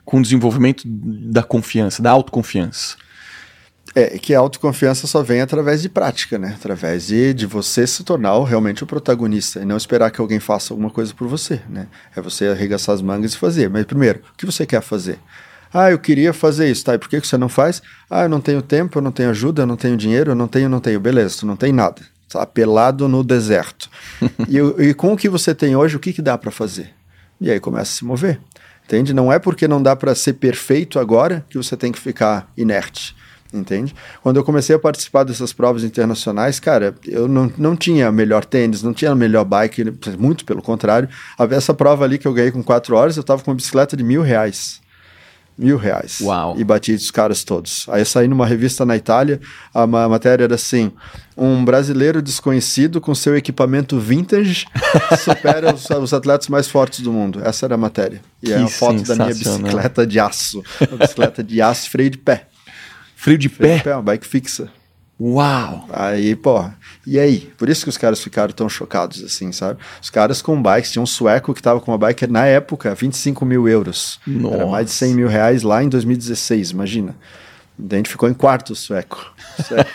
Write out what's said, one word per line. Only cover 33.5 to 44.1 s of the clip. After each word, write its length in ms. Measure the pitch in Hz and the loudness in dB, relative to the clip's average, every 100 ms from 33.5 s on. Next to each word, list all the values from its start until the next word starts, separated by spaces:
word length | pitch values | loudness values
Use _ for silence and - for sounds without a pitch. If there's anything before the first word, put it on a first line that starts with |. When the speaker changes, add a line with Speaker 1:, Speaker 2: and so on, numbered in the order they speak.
Speaker 2:
entende? 420 | 104 95 98 139 - - - | -10 -6 -4 -6 -10 -20 -4
Quando 160 | 131 135 | 0 2
eu 60 | |
comecei 320 | 135 147 135 156 | 2 2 4 2
a 40 | |
participar 440 | 156 147 - 139 | 2 -2 0 2
dessas 280 | 135 120 120 | 2 -2 -8
provas 300 | - 123 120 | -2 0 0
internacionais, 760 | 113 117 113 110 113 104 127 135 | -2 0 0 -2 -4 -2 -2 -2
cara, 340 | 160 127 101 - - | 0 2 0 -4 -6
eu 200 | - 123 | -2 0
não, 240 | 131 127 - | 2 0 0
não 180 | 151 170 | 0 0
tinha 360 | 175 160 117 | 0 2 2
melhor 340 | 107 107 107 - | 2 2 2 2
tênis, 380 | 131 117 104 | 0 0 0
não 100 | 113 | -4
tinha 220 | 113 151 135 | -2 0 2
melhor 280 | 117 110 98 | 4 2 2
bike, 380 | 101 110 - 110 - 107 95 | 2 0 -2 -6 -6 -10 -2
muito 280 | 127 165 - | 0 0 -4
pelo 160 | 101 | -6
contrário. 480 | - 113 107 113 131 - - - | -4 -2 2 2 0 -6 -10 -2
A, 80 | 117 | 0
essa 280 | 139 135 | 2 0
prova 300 | 151 143 147 | 4 4 4
ali 160 | 135 139 | 2 0
que 80 | 143 | 0
eu 60 | |
ganhei 180 | 120 123 | 2 0
com 100 | 123 | 0
quatro 340 | 113 120 120 113 | 0 0 2 4
horas, 220 | 147 156 | 4 0
eu 60 | |
tava 180 | 135 135 | -2 -2
com 80 | 143 | 0
uma 60 | 131 | -4
bicicleta 400 | - 135 143 143 | -2 0 0 0
de 60 | |
mil 180 | 117 | 0